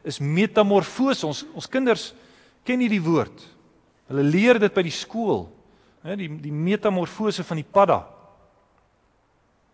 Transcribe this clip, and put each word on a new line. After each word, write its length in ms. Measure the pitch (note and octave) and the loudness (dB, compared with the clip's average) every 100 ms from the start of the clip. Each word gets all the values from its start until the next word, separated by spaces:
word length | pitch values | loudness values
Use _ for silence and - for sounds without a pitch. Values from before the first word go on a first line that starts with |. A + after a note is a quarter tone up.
is 160 | - - | -12 -6
metamorfose. 1040 | C#3+ D#3+ G#3+ G#3+ G3+ G3+ - - C4+ - D#3 | -2 0 2 2 4 4 2 -2 0 0 -4
Ons, 200 | C#3+ - | -8 -12
ons 140 | F3+ - | -14 -6
kinders 460 | C4 B3+ G#3+ - - - _ _ _ - | -2 0 0 -4 -18 -20 _ _ _ -4
ken 140 | B3+ | 0
hierdie 220 | A#3+ G#3 | 0 0
woord. 460 | D#3+ D#3+ G2+ - - _ _ _ _ _ - | 2 0 0 -8 -20 _ _ _ _ _ -6
Hulle 120 | C#3 | 0
leer 360 | C#3+ E3+ A#3 A#3 | 2 4 4 4
dit 140 | G3+ | 2
by 100 | G3 | 2
die 80 | E3+ | -2
skool. 560 | - - A3+ G#3+ A2 E2 - _ _ _ _ | -4 -10 -6 -2 -2 -4 -16 _ _ _ _
Hè, 140 | D#3 G3+ | -12 -8
die, 80 | E3 | -10
die 240 | D#3 D3 | -10 -8
metamorfose 920 | D3+ F3 G3+ G#3+ F#3 E3 - G#3+ F#3+ E3+ | -4 -2 0 0 0 -4 -4 -4 -4 -6
van 140 | D#3+ | -8
die 80 | - | 0
padda. 320 | G3+ F#3+ G#2 - - - _ _ _ _ _ _ _ _ _ _ _ _ _ _ | 4 4 4 -2 -20 -20 _ _ _ _ _ _ _ _ _ _ _ _ _ _